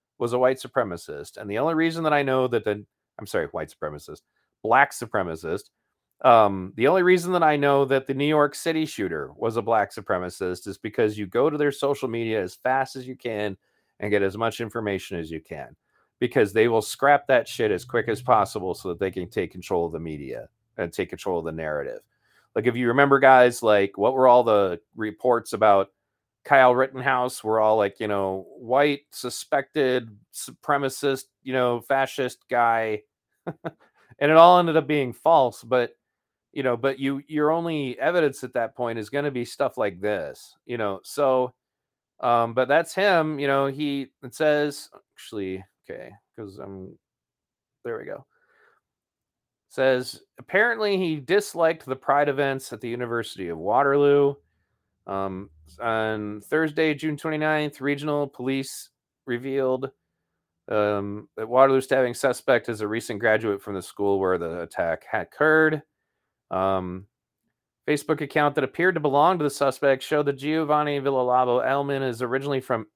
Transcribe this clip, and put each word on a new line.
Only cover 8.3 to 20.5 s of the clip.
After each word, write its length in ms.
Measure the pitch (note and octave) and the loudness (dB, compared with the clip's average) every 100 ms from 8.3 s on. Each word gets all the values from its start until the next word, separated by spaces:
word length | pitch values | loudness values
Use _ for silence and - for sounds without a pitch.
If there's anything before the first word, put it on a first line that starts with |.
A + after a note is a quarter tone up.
| D#3 D3 C#3+ | 2 2 0
City 300 | E3 D#3+ D3+ | -4 -4 -4
shooter 480 | - F#2+ D#2+ C#2+ C#3+ | -4 -4 -4 -8 -6
was 220 | A2 A2+ | -4 -2
a 40 | |
black 320 | G#2+ A2+ G2 | 0 0 0
supremacist 760 | - F#2+ F#2 F2+ - F#2 F2 G#2 | -6 -6 -4 -4 -6 -6 -6 -10
is 100 | F#2 | -10
because 400 | A2 - A2 G#2 | -10 0 0 0
you 100 | G2 | -6
go 220 | A2+ D3 | 0 0
to 80 | D3 | 0
their 160 | D3 | -2
social 340 | C#3 C#3 C#3 B2+ | -2 -4 -4 -4
media 340 | A#2 A2+ A2 | -6 -4 -4
as 140 | F#2 - | -4 -6
fast 400 | A#2+ C3+ C3 C3+ | -4 -2 -4 -8
as 100 | B2+ | -14
you 120 | B2+ | -10
can 400 | A#2+ G#2+ G#2 G2 _ _ _ - | -8 -6 -6 -8 _ _ _ -10
and 120 | G2+ | -2
get 100 | G2+ | 0
as 160 | G2 G#2 | 0 -2
much 240 | A2+ - | -4 -4
information 580 | A#2 A#2+ G#2+ G2 - F#2 | -8 -6 -4 -6 -6 -10
as 100 | D#2+ | -8
you 120 | D#2+ | -12
can, 340 | - D2+ B1 - _ _ _ - | -12 -14 -14 -20 _ _ _ -6
because 340 | B2 C#3 G#2 | -2 2 2
they 160 | G#2+ A#2 | 4 2
will 120 | A2+ | 2
scrap 460 | G#2+ - C#3 C#3+ - | -2 0 4 4 4
that 180 | B2+ - | 0 0
shit 260 | - A2 | -2 -2
as 120 | F#2 | -2
quick 240 | - A#2 G#2+ | -2 -4 -2
as 140 | G#2+ | -4
possible 520 | - A2+ G2 G#2+ F#2 | 2 2 2 -2 -6
so 140 | F2 F#2+ | -6 -8
that 120 | F2 | -4
they 120 | F#2+ | -4
can 180 | F#2 E2+ | -4 -8
take 220 | - F2 | -6 -6
control 340 | F#2 - F2+ E2+ | -8 -4 -2 -2
of 60 | |
the 80 | D#2+ | -6
media 480 | E2 D2+ C2+ A#1+ - | -10 -10 -12 -14 -16